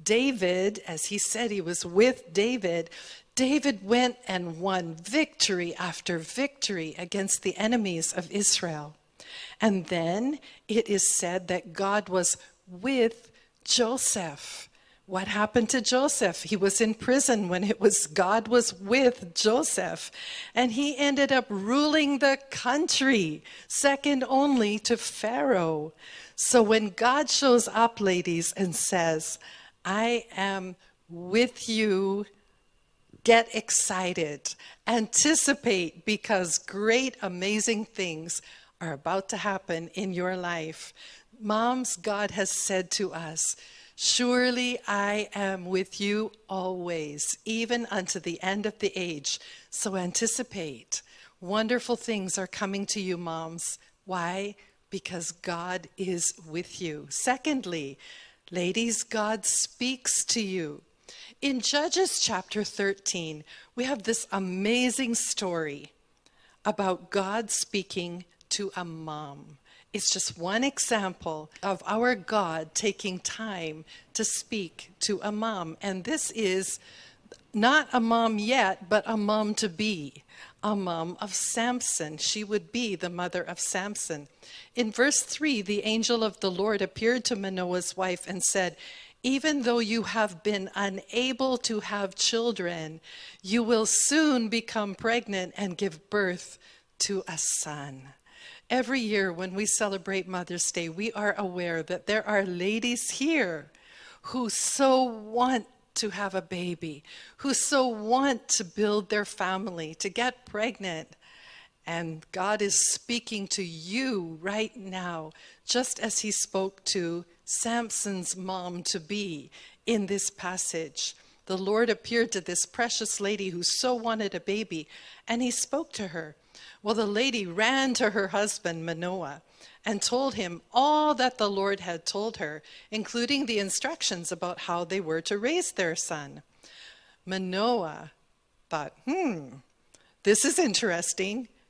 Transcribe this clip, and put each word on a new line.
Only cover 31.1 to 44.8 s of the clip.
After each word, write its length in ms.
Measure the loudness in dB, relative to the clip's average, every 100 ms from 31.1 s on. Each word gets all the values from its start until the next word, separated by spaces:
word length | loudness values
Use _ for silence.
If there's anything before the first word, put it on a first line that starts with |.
| -12 0 4 4 0 -2
you," 580 | 2 4 4 2 -2 -4 _ _ _ _ _ _ _ _ -2
get 320 | 6 6 6
excited, 1000 | -4 0 0 2 0 0 0 -2 -4 -8 -12 -18 -8 0
anticipate, 1200 | 0 2 4 4 4 4 2 2 2 0 -4 -2
because 500 | -2 2 2 2 -2
great, 580 | -4 -2 4 4 2 -4
amazing 640 | -6 -2 0 0 2 0
things 560 | -2 -4 -4 -4 -6 -8 -10 -20 -20 -10
are 140 | -8
about 340 | -4 -2 -2 -2
to 80 | -4
happen 520 | -2 -2 -2 -4 -4
in 260 | -6 -4
your 200 | -2 -2 -2
life. 560 | -2 -4 -6 -10 -14 -18 -20 -20 _ -10
Moms, 580 | -2 2 2 0 -2 -4
God 340 | -2 0 0
has 200 | 0 -2
said 400 | 0 0 0 0
to 200 | -2 -2
us, 440 | -4 -8 -4 -2 -4 -10 -20 -20
"Surely 840 | -2 2 4 4 4 4 2 0 -2